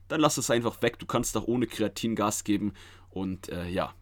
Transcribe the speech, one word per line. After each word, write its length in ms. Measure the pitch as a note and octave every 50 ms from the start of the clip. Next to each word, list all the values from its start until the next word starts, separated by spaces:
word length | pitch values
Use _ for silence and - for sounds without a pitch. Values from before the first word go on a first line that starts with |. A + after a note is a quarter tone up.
| -
dann 140 | - D3 D#3+
lass 160 | D3+ D3+ -
es 140 | C#3+ A#2+ -
einfach 300 | A#2+ A#2+ A#2 A2+ - -
weg. 180 | - A#2+ - -
Du 60 | -
kannst 320 | - - A#2+ B2 - -
auch 100 | A2+ G2+
ohne 200 | A2 A#2+ B2+ A#2+
Kreatin 480 | - - - A2 G2 - - - A#2 A2
Gas 280 | G2+ G2+ G#2+ - - -
geben. 300 | - G2+ G2 G2+ G2+ - - - - - - - -
Und, 380 | - F2+ F#2+ F#2+ F#2 F2+ - -
äh, 180 | - F2 F2
ja, 260 | F2 F2+ F#2 D#2 - - -